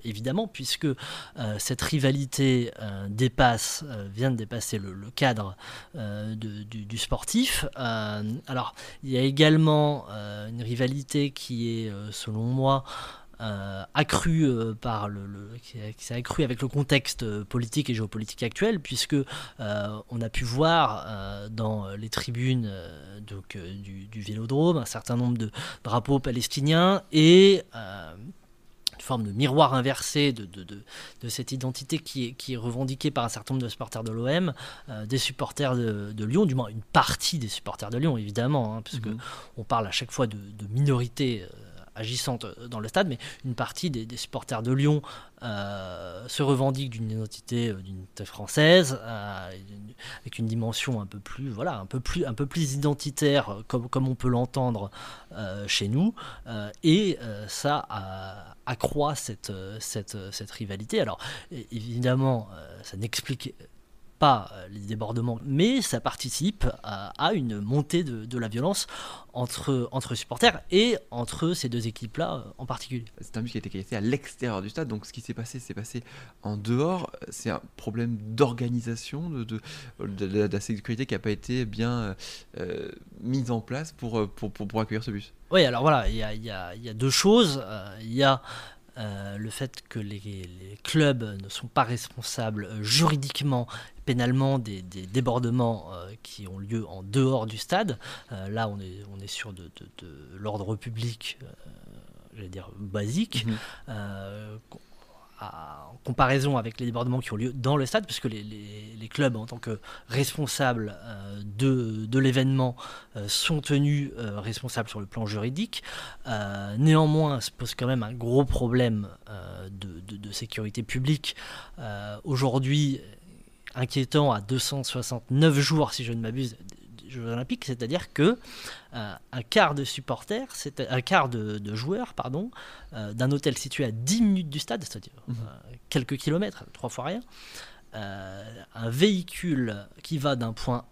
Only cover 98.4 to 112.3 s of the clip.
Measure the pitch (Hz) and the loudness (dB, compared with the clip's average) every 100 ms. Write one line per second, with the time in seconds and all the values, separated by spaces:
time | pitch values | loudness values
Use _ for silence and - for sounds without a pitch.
98.4 | 95 110 113 101 95 95 101 98 98 - | -4 -2 -2 -4 -8 -12 -14 -12 -10 -10
99.4 | 113 92 85 - - - 87 71 67 95 | -10 -12 -14 -16 -20 -18 -18 -16 -16 -8
100.4 | 104 104 98 107 117 113 117 113 - - | -4 -4 -2 -4 -4 -6 -4 -6 -8 -10
101.4 | 127 - - - - 50 - - - 110 | -14 -16 -16 -16 -18 -18 -20 -20 -20 -14
102.4 | 92 92 - 98 104 104 104 151 226 123 | -12 -12 -14 -10 -4 -2 0 0 0 0
103.4 | 110 107 - - - 107 101 98 98 104 | 0 -2 -6 -14 -10 -8 -8 -8 -10 -10
104.4 | 107 107 - - - - - - - - | -12 -14 -16 -20 -20 -20 -20 -20 -20 -14
105.4 | - 160 151 147 147 123 - 123 131 135 | -12 -12 -14 -14 -16 -10 -4 2 4 4
106.4 | 143 131 110 - 120 117 123 127 - 107 | 4 2 0 -4 -4 0 0 0 0 -2
107.4 | 123 131 123 147 131 220 202 - 123 110 | -2 0 4 4 4 2 0 -4 -4 -6
108.4 | 104 107 104 104 107 110 110 - 139 113 | -8 -12 -14 -14 -14 -12 -6 2 2 2
109.4 | 113 120 - 107 - - - 123 139 - | -4 -8 -6 -6 -8 -18 -4 0 0 0
110.4 | 139 - 135 117 104 92 117 104 98 104 | -2 2 2 2 -2 -6 -12 -12 -10 -10
111.4 | 101 104 135 127 113 110 110 131 135 | -8 2 4 4 2 -2 0 4 6